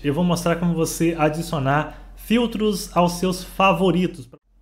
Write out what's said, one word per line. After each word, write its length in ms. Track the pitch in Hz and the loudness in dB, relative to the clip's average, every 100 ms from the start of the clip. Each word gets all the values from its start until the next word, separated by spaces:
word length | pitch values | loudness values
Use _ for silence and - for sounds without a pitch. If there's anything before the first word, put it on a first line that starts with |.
Eu 100 | 143 | -4
vou 80 | 147 | 0
mostrar 320 | 175 170 175 170 | 0 0 0 0
como 180 | 175 | 0
você 420 | 160 160 - 165 165 | 0 -2 0 0 2
adicionar 920 | 151 151 165 151 131 143 151 - - | 0 0 -4 -2 0 0 -2 -8 -20
filtros 800 | - - 226 233 196 214 196 - - | -12 0 0 2 0 -2 -2 -4 0
aos 180 | 175 | 2
seus 280 | 175 185 180 | 2 -4 -4
favoritos, 880 | - - 196 170 190 170 175 - 123 - _ _ | -6 0 2 4 2 2 0 -4 -18 -20 _ _